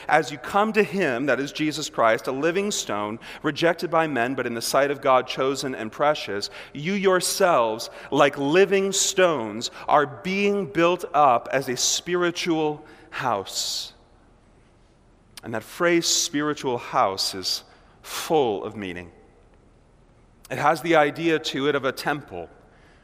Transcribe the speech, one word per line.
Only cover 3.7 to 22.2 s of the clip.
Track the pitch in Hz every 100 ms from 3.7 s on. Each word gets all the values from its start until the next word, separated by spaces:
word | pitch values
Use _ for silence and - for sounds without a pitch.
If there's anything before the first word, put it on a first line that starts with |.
| 170 170
by | 165 160
men, | 127 123 131
but | 123
in |
the | 117
sight | - 135 143
of | 139
God, | 135 127 120
chosen | - 135 139 139
and | 117 110
precious, | - 147 151 - 101 - - -
you | 139 160
yourselves, | 202 190 185 180 - 185 143 113 110 - - -
like | 139 143 143
living | 139 180 190 196 196
stones, | 190 - - 180 143 110 107 - - -
are | 147 139
being | 120 185 196 202 202 160
built | 165 170 180 - 143
up | 143 117 -
as | 135 131
a | 123
spiritual | - - 170 180 175 170 175 160 151 151 - - -
house." | - 131 101 95 - - - - - _ _ _ _ _ _ _ _ _ _ _ _ _ - 113
And |
that | 113
phrase, | - - 175 170 165
spiritual | - - 147 151 143 139 120
house, | - 147 107 95 - 95
is | 90 - - - _ _
full | - - - 156 120 101
of | 107 107
meaning. | 95 87 87 - - _ _ _ _ _ _ _ _ _ _ _ -
It | 127
has | 143 160
the | 165 156
idea | 147 143 165 156
to | - 139 143
it | 139
of |
a | 127
temple, | 127 - 147